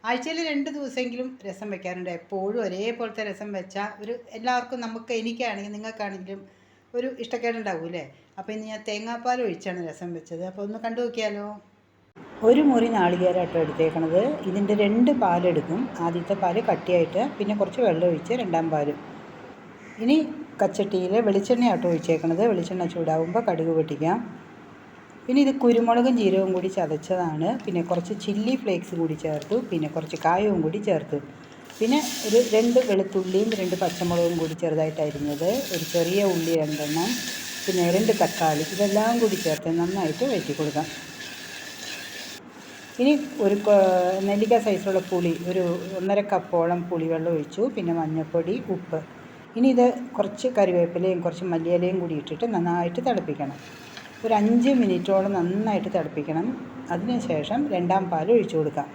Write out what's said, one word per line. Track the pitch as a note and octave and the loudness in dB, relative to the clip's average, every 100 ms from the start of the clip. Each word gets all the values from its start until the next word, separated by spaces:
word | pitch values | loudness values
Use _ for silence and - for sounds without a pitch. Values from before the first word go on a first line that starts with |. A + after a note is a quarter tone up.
| A3 | -2
ആഴ്ചയിൽ | B3+ C4 E4 E4 | -4 -2 -4 -2
രണ്ട് | C#4+ C#4 D4 | -2 -2 -4
ദിവസമെങ്കിലും | C#4 C4 B3 A#3+ B3+ - G3+ | -6 -4 -6 -6 -10 -10 -14
രസം | F#3 G#3+ | -10 -10
വെക്കാറുണ്ട്. | F#3+ F#3+ F3+ F3+ E3+ | -8 -8 -8 -8 -10
എപ്പോഴും | - G3 F#3+ A#3 G3+ | -8 -6 -4 -2 -4
ഒരേപോലത്തെ | F3+ A3 A#3 A3+ A3 G#3 | -4 -6 -4 -8 -6 -8
രസം | G3 G#3 G3 | -8 -8 -10
വെച്ചാൽ | F3+ G3 G#3 G#3 | -8 -8 -8 -10
ഒരു | G#3 A#3+ - A3+ | -12 -12 -12 -8
എല്ലാവർക്കും, | A#3 B3 A#3+ B3+ A#3 | -2 -2 -2 -8 -8
നമുക്ക്, | A3 A3+ A3+ | -10 -6 -4
എനിക്കാണെങ്കിലും | A3+ A#3 A#3+ G3+ G3+ G#3 | -4 -4 -6 -6 -10 -10
നിങ്ങൾക്കാണെങ്കിലും | A3 A3 G#3 F#3+ F#3 G3 - _ _ _ _ A#3+ | -12 -8 -8 -8 -12 -14 -16 _ _ _ _ -6
ഒരു | C4 C4 | -6 -6
ഇഷ്ടക്കേടുണ്ടാവും | A#3 A#3+ A#3 A#3 G#3 F3 E3 | -8 -4 -4 -4 -4 -6 -6
അല്ലേ? | E3+ C3+ - _ - | -8 -10 -16 _ -16
അപ്പോൾ | F#3+ A3 | -10 -10
ഇന്ന് | G#3+ | -10
ഞാൻ | G#3+ G#3+ | -10 -8
തേങ്ങാപ്പാൽ | G#3 A3+ A#3 B3 B3 A#3 | -8 -6 -6 -2 -2 -2
ഒഴിച്ചാണ് | E3+ G3 F3+ E3+ | -4 -8 -6 -8
രസം | D#3 F3 E3 | -10 -10 -10
വെച്ചത്. | D#3+ E3 F#3 | -10 -10 -10
അപ്പോൾ | F#3+ G3+ | -8 -10
ഒന്ന് | A3 A3+ | -8 -8
കണ്ടു | A3+ A#3+ | -4 -4
നോക്കിയാലോ? | A#3 G#3+ G3+ G#3 G#3 _ _ _ _ _ - - - A3 | -4 -4 -4 -10 -14 _ _ _ _ _ -20 -20 0 6
ഒരു | B3+ D4 | 6 6
മുറി | A#3+ A#3 A3+ | 4 4 4
നാളികേരം | F3 F3 F#3 F3+ F3 | 4 4 2 2 0
ആട്ടോ | E3+ D#3 | 0 0
എടുത്തേക്കണത്. | C#3+ D#3+ D#3+ E3 F3 A#3+ D4+ G3 | 2 2 2 2 2 2 0 -2
ഇതിൻ്റെ | F#3+ G3+ G#3 | 0 2 4
രണ്ട് | G3+ A3 B3 C#4 | 4 6 6 4
പാലെടുക്കും. | G3+ F3 F3+ D#3 C#3+ F3 C4 - E3+ | 2 4 2 2 0 -4 -4 -4 -2
ആദ്യത്തെ | E3+ E3+ G3 | -2 -4 0
പാല് | F#3+ F3+ A#3+ | 0 0 0
കട്ടിയായിട്ട്, | E3+ - F3+ E3 F3 C4+ - | -2 2 2 2 0 -2 -4
പിന്നെ | G3+ G#3 | -6 -2
കുറച്ച് | F#3 - A#3 | -2 2 2
വെള്ളം | E3 F3 | 4 2
ഒഴിച്ച് | D#3+ - B3 | 0 -2 -4
രണ്ടാം | G3+ E3 D#3+ D#3 | 0 0 0 0
പാലും. | D3 D3 - - - - - - - - - - | -2 -4 -10 -18 -18 -20 -20 -20 -20 -20 -20 -4
ഇനി | A3+ D4+ D#4 - - - | 2 4 2 -6 -12 0
കച്ചട്ടിയിൽ | F#3+ - G3+ F#3 F3+ G#3 A3 | 0 2 -2 0 0 2 4
വെളിച്ചെണ്ണ | G3 G3+ A#3+ A#3+ | 2 2 2 4
ആട്ടോ | F3+ F3+ | 2 2
ഒഴിച്ചേക്കണത്. | E3+ - D#3+ E3 E3 A#3 | 0 2 0 2 2 2
വെളിച്ചെണ്ണ | F#3+ E3+ F#3 F3 F3 | 2 -2 -4 -4 -2
ചൂടാവുമ്പോൾ | D#3+ D#3+ E3 G3+ A#3 | 0 0 0 0 0
കടുക് | E3+ E3 D#3+ | 0 2 2
പൊട്ടിക്കാം. | D#3 C#3+ D#3 G#3+ - - - - - - - - - - - | 0 0 0 0 -4 -14 -18 -20 -20 -20 -20 -20 -20 -16 0
പിന്നെ | C4 C4+ | 4 4
ഇത് | C4+ | 6
കുരുമുളകും | A#3+ A#3 A#3 A#3 B3 A#3+ | 4 6 6 4 4 4
ജീരകവും | G3 F#3+ F#3+ F#3 | 4 4 2 0
കൂടി | F#3 F#3+ | -2 -2
ചതച്ചതാണ്. | E3 D3+ - F#3 E3+ D3+ E3 B3 | -2 -2 -2 -2 -2 -2 -2 -2
പിന്നെ | - F3 E3+ | -2 -2 0
കുറച്ച് | F3 F3 G#3 | -2 -2 -6
ചില്ലി | - G3+ A3 C4 | -4 -2 0 0
ഫ്ലേക്സ് | G#3+ F3 - E3+ | 0 -4 -4 -2
കൂടി | E3 D3+ | -2 -2
ചേർത്തു. | D#3+ D3+ C#3+ A3 B3 | -4 -4 -2 -4 -2
പിന്നെ | E3+ D3+ E3 | -4 -2 -4
കുറച്ച് | D#3 D#3+ | -6 -2
കായവും | E3 F3+ G#3 F#3+ | 2 2 2 2
കൂടി | D#3 F#3+ G#3 | 0 -2 0
ചേർത്തു. | E3 - C#3+ - - - - - - | 0 0 -6 -8 -18 -20 -20 -20 -4
പിന്നെ | A3+ C#4+ - - - | 0 2 0 -6 2
ഒരു | A3 A#3+ G#3+ | 4 6 4
രണ്ട് | A#3+ A#3+ B3 | 6 4 4
വെളുത്തുള്ളിയും | G3 F#3+ G3 F#3 F#3 A3 G#3+ | 2 2 -2 0 2 2 0
രണ്ട് | F3+ F3 | -2 0
പച്ചമുളകും | F3+ - F3 F3 E3+ E3+ | -2 0 0 2 2 2
കൂടി | D#3+ D#3+ | -2 -2
ചെറുതായിട്ട് | E3+ D#3 D#3 D#3 D3+ | -2 0 0 0 -4
അരിഞ്ഞത്, | C#3+ D3 C#3+ E3+ A#3+ - | -2 -4 -2 0 0 -2
ഒരു | F3 D#3 | -4 -2
ചെറിയ | E3+ E3 F#3+ G3+ | 0 2 2 2
ഉള്ളി | E3+ E3 E3 | 2 2 0
രണ്ടെണ്ണം, | D3+ D3 D3 D#3 F#3+ A#3+ - - - - - | 0 -2 -2 0 0 -2 -6 -8 -10 -8 -2
പിന്നെ | F#3 F3 F3+ | 2 4 4
രണ്ട് | A3 G#3+ | 4 4
തക്കാളി, | E3+ - D#3+ D3+ D#3+ F#3 | 2 2 0 2 -2 0
ഇതെല്ലാം | G3+ G3+ A3 A#3+ | 2 2 2 2
കൂടി | A3 F#3 E3+ | 2 0 -2
ചേർത്ത് | D3+ E3 E3 | -2 -2 0
നന്നായിട്ട് | F3 F#3+ E3 D#3 C4 | 0 0 -2 -2 -2
വഴറ്റി | G#3+ D3 C#3+ | -2 -2 -4
കൊടുക്കാം. | D3+ D3 D#3 - - - - - - - - - - - - - - - - - - - - - | -2 -2 -6 -8 -14 -14 -14 -14 -14 -14 -14 -14 -12 -12 -12 -12 -14 -14 -18 -20 -18 -18 -18 0
ഇനി | B3+ D4 - - G3+ | 4 4 0 0 2
ഒരു | G#3 G#3 | 2 6
കൊ-, | G3+ F#3+ F#3 F3+ F#3+ G3 | 6 8 6 4 2 0
നെല്ലിക്ക | G3+ G#3+ A#3 A3+ | 2 4 4 4
സൈസുള്ള | F#3 F#3 F#3+ F3+ | 0 2 0 0
പുളി, | F3+ F3 E3+ F3 | 0 0 -2 -2
ഒരു | F#3 F3 F3 F3+ F#3+ | 0 0 -2 -4 -6
ഒന്നര | F#3 G3+ G3+ | 2 2 4
കപ്പോളം | F#3 - F3 E3 F3 F3 | 0 2 2 2 2 0
പുളിവെള്ളം | F3 D#3+ D#3+ E3 D#3+ | -2 0 0 2 0
ഒഴിച്ചു. | D3 - B3 G#3+ | -2 -2 -2 0
പിന്നെ | E3+ E3+ | -2 0
മഞ്ഞൾപ്പൊടി, | D#3+ D#3+ D#3+ E3+ E3 G#3+ - F3 | 0 -2 0 0 0 -2 -4 -6
ഉപ്പ്. | - D#3+ D#3+ - - - - A3+ | -4 -6 -6 -18 -20 -20 -10 2
ഇനി | B3+ B3 | 4 6
ഇത് | B3 - - - | 4 4 -8 -2
കുറച്ച് | G3+ - B3+ B3 | -2 0 -2 2
കറിവേപ്പിലയും | F#3+ F3 E3+ F3 F#3 F3+ F3 | 4 4 2 2 0 0 -2
കുറച്ച് | E3 F#3 | -4 -2
മല്ലിയിലയും | E3+ E3 F3 F3+ F#3 | -2 2 2 2 0
കൂടി | F3 D#3 | -2 -4
ഇട്ടിട്ട് | C#3+ D3+ A#3 G3+ | -6 -4 -2 0
നന്നായിട്ട് | E3+ F3 E3+ F3 C4 | 0 0 0 -2 0
തിളപ്പിക്കണം. | G#3+ D#3 C#3+ C#3 C3+ - - - - - - A3+ | 0 -2 -4 -6 -8 -16 -18 -18 -18 -18 -8 2
ഒരു | G#3+ | 4
അഞ്ച് | G#3 A#3+ A#3+ C4+ | 6 6 6 6
മിനിറ്റോളം | G#3 F3+ F3+ F#3+ G3 F#3+ | 4 2 4 2 4 2
നന്നായിട്ട് | E3+ G3 A3 G3+ F3+ | 0 0 0 0 0
തിളപ്പിക്കണം. | F#3 D3+ - C#3+ D#3+ G#3 C4 - - - | -2 -2 -4 -4 -2 -2 -4 -10 -14 -6
അതിനുശേഷം | F3 G#3 B3 - D#3 D3 A3+ D4 F#3 | -4 -2 -2 0 -2 0 -2 0 0
രണ്ടാം | F3 F#3+ F#3 | 2 2 2
പാൽ | E3+ E3 | -2 2
ഒഴിച്ചു | A#3 G3 D#3+ | 2 2 0
കൊടുക്കാം. | D3+ C#3+ C#3+ | -2 -2 -8